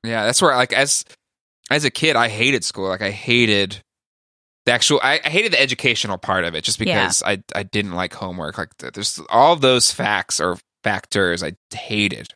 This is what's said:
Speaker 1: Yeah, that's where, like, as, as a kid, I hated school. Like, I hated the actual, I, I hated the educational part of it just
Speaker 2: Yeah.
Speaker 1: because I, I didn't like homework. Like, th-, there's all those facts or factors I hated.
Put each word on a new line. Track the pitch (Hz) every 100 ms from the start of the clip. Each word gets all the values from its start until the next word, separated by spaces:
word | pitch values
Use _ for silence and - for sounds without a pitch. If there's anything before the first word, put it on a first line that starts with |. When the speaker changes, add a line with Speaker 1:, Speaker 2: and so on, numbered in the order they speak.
Speaker 1:
Yeah, | 113 113 107
that's | 127
where, | 180 123
like, | 127
as, | 123 143 - - - _ _ _ _ -
as | 147
a | 147
kid, | - 156 127
I | 117
hated | 107 123 131
school. | - - 95
Like, | 92
I | 101
hated | 101 - 120 117 101 98 101 _ _ _ _ _ _ _ _ -
the |
actual, | 120 - 143
I, | 131 151
I | 147
hated | 165 220
the | 147
educational | 135 123 135 117 107 92
part | - 92
of | 85 80
it |
just | - -
Speaker 2:
Yeah. | 113 131
Speaker 1:
because | 90 92
I, | - 98 -
I | -
didn't | 98 104 101
like | 87 92
homework. | - 95 87 78 -
Like, | 85 _
th-, | 64
there's | - 104 - -
all | 117 147
those | 170 131 127 -
facts | - 104 104 - -
or | 82 90 _ _
factors | - 95 - 104 92 85
I | 80 87 _
hated. | - - 104 101 57 -